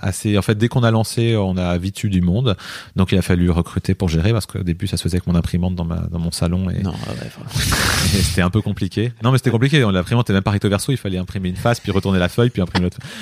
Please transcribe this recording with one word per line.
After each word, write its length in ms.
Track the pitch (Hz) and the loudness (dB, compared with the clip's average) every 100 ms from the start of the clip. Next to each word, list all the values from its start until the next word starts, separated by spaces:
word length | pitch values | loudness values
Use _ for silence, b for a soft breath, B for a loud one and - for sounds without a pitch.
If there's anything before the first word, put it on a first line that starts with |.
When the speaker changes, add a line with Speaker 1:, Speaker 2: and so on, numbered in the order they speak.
Speaker 1:
assez, 340 | 95 - 107 104 | -6 -4 0 0
en 60 | |
fait, 140 | 104 104 | 2 2
dès 120 | 120 | 2
qu'on 140 | 127 | 2
a 80 | 117 | 2
lancé, 460 | 113 110 - 117 110 | 2 0 0 0 2
on 200 | 95 92 | 0 0
a 220 | 90 87 | 0 0
vite 260 | 95 - | -2 -4
eu 60 | 107 | 0
du 100 | 92 | 2
monde. 360 | 90 98 131 92 B B B - | 2 2 0 -2 B B B 0
Donc, 160 | 92 | 2
il 60 | 95 | 2
a 40 | |
fallu 260 | - 87 87 | 2 2 4
recruter 440 | 85 82 90 - | 2 0 -2 -2
pour 140 | 95 90 | 0 0
gérer 220 | 80 98 | 2 2
parce 120 | 113 | 0
qu'au 180 | - - | -2 -6
début, 240 | 90 85 98 | -4 -2 -4
ça 120 | 85 | -2
se 40 | |
faisait 120 | - 87 | -2 -2
avec 100 | - | 0
mon 80 | |
imprimante 400 | 85 - 87 90 | 0 0 0 -2
dans 120 | 90 82 | -2 -4
ma... 140 | 85 | -4
dans 180 | 82 85 | -4 -4
mon 140 | 85 | -4
salon 360 | - 85 90 92 | -2 -2 0 -2
et 140 | 90 | -2
Speaker 2:
Non, 100 | 95 | -4
ah 160 | - - | -6 -8
ouais, 180 | - - | -10 -12
franchement. 460 | - - - - - - - - | -14 -8 -4 -2 0 0 0 2
Speaker 1:
<laughs> 60 | 101 | 2
et 40 | |
c'était 200 | - - | 2 2
un 80 | 87 | 2
peu 100 | 107 | 2
compliqué. 540 | 104 98 95 - 120 117 | 0 -2 -2 -2 -4 0
Non, 100 | 113 | 2
mais 60 | 131 | 2
c'était 120 | 127 | 2
compliqué. 300 | 110 135 151 | 2 4 4
L'imprimante 460 | 110 92 - 117 120 | 4 2 2 0 2
était 80 | |
même 80 | 98 | 2
pas 80 | 107 | 2
recto 180 | 101 101 | 0 2
verso, 240 | 98 - | 0 0
il 60 | 131 | -2
fallait 180 | 101 92 | -2 -4
imprimer 320 | 90 98 92 | -6 -4 -4
une 80 | 90 | 0
face, 240 | 117 117 | 0 0
puis 100 | - | 0
retourner 260 | 95 101 92 | 0 2 2
la 100 | 87 | 2
feuille, 220 | - 123 | 2 2
puis 100 | - | 2
imprimer 240 | 87 90 | -2 0
l'autre. 140 | 90 - B 214 | -2 -4 B -14